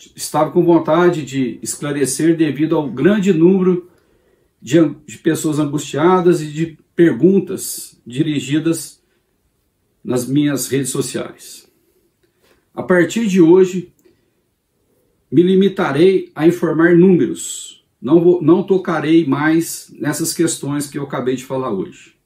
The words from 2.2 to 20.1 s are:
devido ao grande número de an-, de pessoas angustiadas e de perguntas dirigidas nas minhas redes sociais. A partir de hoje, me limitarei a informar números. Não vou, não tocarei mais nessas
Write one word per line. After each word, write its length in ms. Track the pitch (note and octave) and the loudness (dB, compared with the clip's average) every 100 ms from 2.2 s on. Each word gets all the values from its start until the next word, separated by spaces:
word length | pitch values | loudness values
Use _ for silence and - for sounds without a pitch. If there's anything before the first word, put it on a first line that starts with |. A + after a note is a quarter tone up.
| D#3+ D#3+ | 0 0
devido 400 | D3+ C3+ D#3 D#3 | -2 -2 -2 -2
ao 120 | C#3 | -4
grande 440 | B2+ E3 G#3 F#3+ | 0 2 2 2
número 580 | D#3+ F3 F#3+ F#3 F3 - _ _ _ _ _ _ _ | 4 4 4 2 0 -4 _ _ _ _ _ _ _
de 180 | A2 E3 | 0 2
an-, 160 | D3+ - - | 2 -2 -18
de 120 | - | -6
pessoas 400 | E3 D3 D#3 D3 | -4 -2 -2 -2
angustiadas 840 | C#3+ C#3 - C#3 F3 F#3 F3 D#3 | -2 -4 -6 -2 2 2 2 0
e 60 | D3+ | -2
de 300 | D3+ E3 - _ | -6 -6 -8 _
perguntas 1040 | - E3 A#2 E3+ G3 - - - - - _ - | 0 2 4 2 2 0 -8 -10 -12 -16 _ -12
dirigidas 960 | B2 D3+ C#3+ - D3+ D#3+ - - _ _ _ _ _ _ _ _ _ _ _ | -6 -4 -4 -4 -4 -2 -6 -8 _ _ _ _ _ _ _ _ _ _ _
nas 220 | G#2+ B2 A#2+ | -6 -6 -2
minhas 420 | C#3+ D3 C3+ - | 0 0 -2 -4
redes 220 | C3+ C3 | -4 -4
sociais. 760 | C#3 B2+ - - - - - _ _ _ _ _ _ _ _ _ _ _ | -6 -6 -8 -12 -16 -20 -20 _ _ _ _ _ _ _ _ _ _ _
A 80 | - | -10
partir 440 | - F3+ D#3+ A3+ A3+ | 0 0 0 -2 0
de 140 | F#3 | 4
hoje, 540 | D#3+ F#3+ F#3 F#3 - _ _ _ _ _ _ _ _ _ _ _ _ _ - | 6 6 4 0 -10 _ _ _ _ _ _ _ _ _ _ _ _ _ -2
me 120 | C3+ | 2
limitarei 880 | F3+ F#3+ G3 G3 D#3 C#3 F#3 F#3+ - | 4 4 2 0 -2 2 2 2 -2
a 120 | C#3+ E3 | 0 0
informar 480 | F3 E3 D3+ F3 | 2 -2 2 4
números. 920 | E3+ F#3+ E3 A2 - - - - - _ _ | 6 6 4 0 -4 -12 -14 -18 -20 _ _
Não 220 | A#2+ E3 | 0 2
vou, 200 | F3 - | 4 2
não 200 | D3+ F#3+ | 2 2
tocarei 640 | - F#3 F3+ D#3 D3+ E3 C#3+ | 2 -2 -2 -4 2 2 2
mais 640 | C#3 D#3 E3 D#3+ - - - | 0 0 0 -2 -10 -16 -8
nessas 360 | C#3+ | -6